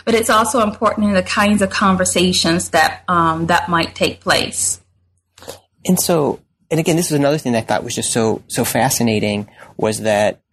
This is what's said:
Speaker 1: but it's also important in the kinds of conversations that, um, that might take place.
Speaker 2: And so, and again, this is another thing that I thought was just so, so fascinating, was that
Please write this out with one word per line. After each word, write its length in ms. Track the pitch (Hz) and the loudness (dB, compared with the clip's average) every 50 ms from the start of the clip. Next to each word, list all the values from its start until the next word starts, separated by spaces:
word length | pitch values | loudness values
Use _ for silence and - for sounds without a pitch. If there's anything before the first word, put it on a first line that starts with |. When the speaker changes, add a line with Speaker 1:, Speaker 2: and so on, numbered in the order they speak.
| - | -2
Speaker 1:
but 80 | 226 226 | 0 0
it's 160 | 226 226 - | 0 2 2
also 320 | 233 214 226 226 - 247 | 2 2 2 2 2 0
important 460 | 220 208 208 - 233 208 - - 208 208 | 0 0 -2 0 -2 0 0 0 0 2
in 60 | 202 | 2
the 100 | 185 185 | 0 0
kinds 400 | - - 220 208 208 214 202 196 | 0 0 0 2 2 4 2 2
of 80 | 190 | 0
conversations 1000 | - - 208 196 185 185 185 180 - 185 175 185 180 - - 165 165 180 170 - | 0 0 2 2 2 2 0 0 0 2 2 2 2 2 2 2 0 0 -2 0
that, 340 | - 165 160 - - - - - | 0 2 2 2 -2 -4 -4 -2
um, 400 | 180 170 165 165 160 160 165 165 | 0 2 2 2 0 0 0 0
that 200 | 175 175 - - | 0 0 0 0
might 280 | 170 170 165 - - | 0 -2 -2 -2 -2
take 240 | - 185 - - - | -2 -2 -2 -2 -4
place. 600 | - 185 151 135 - - - - - - - - _ _ _ _ _ _ _ _ _ _ _ - - - - - _ _ _ _ - | -2 -2 0 0 0 -4 -6 -6 -4 -4 -6 -8 _ _ _ _ _ _ _ _ _ _ _ -20 -20 -20 -20 -20 _ _ _ _ -2
Speaker 2:
And 160 | - 185 175 | 0 0 0
so, 400 | - - 180 160 147 131 - - - _ _ _ _ _ | 2 0 0 2 2 0 -2 -6 -10 _ _ _ _ _
and 100 | 165 156 | -4 -2
again, 160 | 160 180 165 | 0 0 0
this 120 | 160 175 - | 0 0 0
is 100 | 151 147 | 0 0
another 220 | 143 139 151 156 | 2 2 0 0
thing 140 | - 131 120 | -2 -2 -2
that 100 | 113 110 | -2 -2
I 20 | |
thought 180 | - 110 76 - | -2 -4 -4 -4
was 120 | 117 - | -6 -6
just 180 | - 117 - - | -6 -6 -4 -2
so, 300 | 123 113 110 104 - - - | 0 0 0 -2 -2 -6 -8
so 160 | - - 120 | -6 -4 -4
fascinating, 840 | - - 127 113 131 - - 123 117 110 107 104 104 104 104 101 - - - - - - | -2 0 0 0 0 0 0 0 0 0 0 -2 -2 -2 -4 -6 -10 -14 -20 -20 -20 -8
was 260 | - 110 110 107 107 | -4 -2 -2 -2 -2
that 380 | 107 110 104 101 107 101 - - _ _ | -2 0 0 2 2 0 -2 -4 _ _